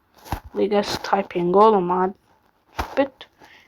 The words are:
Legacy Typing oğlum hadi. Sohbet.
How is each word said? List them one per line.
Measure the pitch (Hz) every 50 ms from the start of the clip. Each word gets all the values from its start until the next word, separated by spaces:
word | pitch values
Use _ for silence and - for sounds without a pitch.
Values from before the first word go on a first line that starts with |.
| _ _ _ - - - - - - - -
Legacy | 202 202 202 208 202 202 - - - -
Typing | - - 196 196 - - 180 175 175 180
oğlum | 196 214 220 214 196 175 175
hadi. | 180 185 185 190 202 - _ _ _ _ _ _ _ _ _ _ _
Sohbet. | - - - - 262 277 269 - _ - - _ _ - - - - -